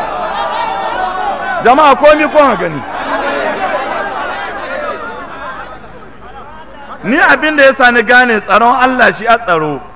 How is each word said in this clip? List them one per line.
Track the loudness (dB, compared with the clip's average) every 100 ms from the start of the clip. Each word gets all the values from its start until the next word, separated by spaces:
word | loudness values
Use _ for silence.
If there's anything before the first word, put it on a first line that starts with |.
| -6 -6 -6 -6 -6 -4 -6 -6 -6 -4 -4 -4 -6 -6 -6 -2
Jama'a, | 2 4 4 6
komi | 6 4 4
kun | 4
ha | 2 2
gani? | -4 -6 -8 -8 -6 -4 -4 -4 -4 -4 -4 -4 -4 -6 -6 -6 -8 -8 -8 -10 -10 -8 -8 -8 -10 -12 -14 -14 -12 -12 -16 -18 -20 -20 -20 -20 -20 -18 -18 -20 -20 -20 -18 -10
Ni | -2 2
abin | 4 4 2 4
da |
ya | 4
sa | 6 4
ni | 4
gane | 4 4 4 0
tsaron | 2 4 4 4
Allah | 2 4 2
shi | 2
a | 2 2
tsaro. | 2 0 0 -4 -10